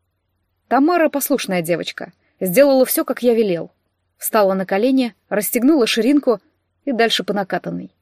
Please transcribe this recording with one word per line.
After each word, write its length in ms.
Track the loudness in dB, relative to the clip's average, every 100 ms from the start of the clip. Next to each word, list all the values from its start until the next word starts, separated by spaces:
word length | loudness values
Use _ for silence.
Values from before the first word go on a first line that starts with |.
| _ _ _ _ _ _ _
Тамара — 400 | 0 2 2 0
послушная 540 | -2 -4 -4 -2 -4
девочка. 500 | -2 -4 -6 -12 -16 _ _ _
Сделала 460 | -2 2 4 4
все, 220 | 2 0 -4
как 160 | -2
я 100 | 0
велел. 380 | 2 0 -4 -8 _ _ _ _ _
Встала 340 | -2 2 2
на 140 | 0 -2
колени, 480 | 0 2 2 0 -6 _
расстегнула 560 | -6 -2 0 2 4 2
ширинку 520 | 0 2 2 2 -2 _ _ _ _
и 80 | -6
дальше 320 | 0 0 0
по 80 | -4
накатанной. 640 | -4 -4 -6 -6 -10 -12 _